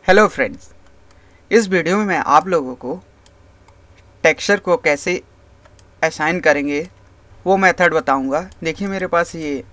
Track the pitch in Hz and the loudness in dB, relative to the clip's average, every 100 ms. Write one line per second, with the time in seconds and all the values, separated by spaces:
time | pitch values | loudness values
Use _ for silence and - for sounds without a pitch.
0 | - 190 214 - 117 92 - - - - | 4 4 4 2 -6 -6 -20 -20 -20 -20
1 | _ - _ _ _ 214 208 185 160 196 | _ -20 _ _ _ 0 2 0 0 0
2 | 208 170 - 147 175 175 131 123 123 170 | 0 -2 4 2 4 -2 -2 -10 -10 -10
3 | - _ - _ - _ - - - - | -12 _ -20 _ -20 _ -20 -20 -20 -20
4 | - _ 160 156 - 202 - 175 - 143 | -20 _ 0 0 0 -2 0 0 0 -2
5 | - 180 - _ _ - - - - - | -2 -6 -8 _ _ -20 -20 -20 -20 -4
6 | 160 - 156 175 160 143 143 143 175 - | -4 -2 -2 0 2 2 0 -4 -8 -14
7 | - - - - - 190 190 170 175 160 | -20 -20 -20 -12 0 2 4 4 2 2
8 | 143 139 135 143 190 - 160 160 202 190 | 0 -2 0 -4 -6 -10 -8 -6 -6 -6
9 | 185 175 170 170 156 139 - | -2 -2 -2 -6 -8 -8 -10